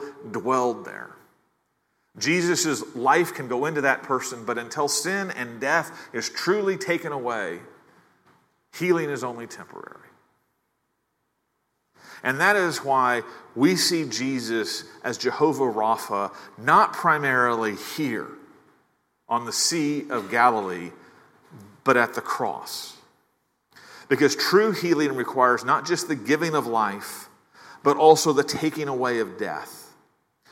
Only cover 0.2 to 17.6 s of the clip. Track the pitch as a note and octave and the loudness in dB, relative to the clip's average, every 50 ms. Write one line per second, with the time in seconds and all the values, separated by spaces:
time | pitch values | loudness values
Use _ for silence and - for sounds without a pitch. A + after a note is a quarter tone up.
0.2 | - A#2 G#2+ A2+ F2+ B2 C3 B2+ B2 B2 A2+ G#2 F#2+ A#1+ G1+ G#1 - - - - | -12 -10 -8 -6 -2 0 0 0 0 0 -2 -4 -8 -14 -14 -14 -16 -16 -18 -20
1.2 | _ _ _ _ _ _ _ _ _ _ _ _ _ _ _ _ _ _ - - | _ _ _ _ _ _ _ _ _ _ _ _ _ _ _ _ _ _ -12 -4
2.2 | - C#3+ E3+ F3+ E3+ F3 F#3 - - D#3 C3 G#2+ A2 - - A#2+ B2 C3+ D3+ E3+ | -2 0 2 2 2 2 2 2 0 0 -2 -2 -4 -8 -6 0 2 4 4 4
3.2 | E3+ E3+ - - C3 B2 B2+ B2 C#3 D#3 D#3 D3+ C3+ C3+ B2+ - - - C3+ B2 | 4 0 -2 -8 -6 -4 -2 -2 -2 -2 -2 0 2 2 2 0 0 -2 -2 -2
4.2 | - - B2+ A#2 A2 A#2+ A#2 A#2+ A#2+ A2+ - D#3 C#3+ C#3 - - D3 F3 G3 G3+ | -2 -4 -10 -8 -6 -6 -6 -6 -6 -8 -4 -4 -2 -2 -2 -2 -2 -2 -4 -4
5.2 | G3 F#3 - B2+ B2 A#2+ A#2 A2 C3 C#3 D#3 D#3+ D3+ - - - - - - A#2 | -4 -6 -6 -8 -8 -8 -8 -6 -2 0 0 0 0 -2 -8 -18 -16 -10 -8 -6
6.2 | - - - - - F3 G3+ G#3+ G3 G3 F#3+ - - F3 E3+ E3+ - D#3 D3 C3+ | -6 -6 -8 -4 0 0 2 2 2 0 -2 -2 -2 -2 -2 -2 -2 -6 -6 -6
7.2 | A#2+ B2 A#2 G#2+ F#2+ E2+ F2 F2 - - - - _ _ _ _ _ _ _ _ | -4 -4 -4 -4 -4 -6 -8 -10 -12 -18 -20 -20 _ _ _ _ _ _ _ _
8.2 | _ _ _ _ _ _ _ _ _ _ - - E3+ F3+ E3+ E3 D#3 D3 C3+ A#2+ | _ _ _ _ _ _ _ _ _ _ -10 -2 0 2 2 2 0 -2 -4 -6
9.2 | B2+ B2 A#2+ A#2 A#2 - - - E2 - G1+ G1+ G1+ - - - - - _ _ | -6 -8 -8 -10 -12 -14 -16 -16 -18 -18 -18 -18 -18 -18 -20 -20 -20 -20 _ _
10.2 | _ _ _ _ _ _ _ _ _ _ _ _ _ _ _ _ _ _ _ _ | _ _ _ _ _ _ _ _ _ _ _ _ _ _ _ _ _ _ _ _
11.2 | _ _ _ _ _ _ _ _ _ _ _ _ _ _ _ _ - - - - | _ _ _ _ _ _ _ _ _ _ _ _ _ _ _ _ -20 -20 -14 -6
12.2 | - B2+ C3+ C#3+ F3 G3 G#3 G3+ F3+ E3 - - C3+ C#3 C3+ C3 B2+ B2 A#2+ A#2 | -4 -2 0 2 4 4 4 4 2 0 -2 -2 -2 0 2 4 4 2 2 0
13.2 | A2 - - - - - - A#2 C3+ F3 F#3 - - - F3 E3 D#3 B2+ G#2 A2 | -2 -6 -12 -20 -20 -10 0 4 4 4 4 4 2 0 0 0 -2 -4 -4 -4
14.2 | C3 C3+ C3+ B2 A2+ A2+ A#2 A2 G#2 - - - - - - - - A#2+ A#2 - | -4 -4 -4 -4 -4 -2 -2 -2 -2 -4 -6 -10 -12 -14 -14 -10 -8 -6 -6 -4
15.2 | B2 B2 - - D3+ D#3 C3+ C3 C3+ A#2+ G#2 G#2+ G#2+ A2 A2+ - - - G#2 G2 | -2 -2 0 2 2 2 2 2 0 0 0 0 0 0 0 0 -2 -4 -4 -4
16.2 | G2+ F#2 - - - - - G#2 A2 C#3 E3 G3+ G#3 - - - F3+ E3+ D#3 D3+ | -4 -4 -8 -12 -20 -20 -18 -6 0 4 4 6 4 4 0 0 2 2 2 2
17.2 | C#3+ C3+ B2+ B2+ B2 A#2+ A#2 A2+ | 2 2 2 4 4 2 2 0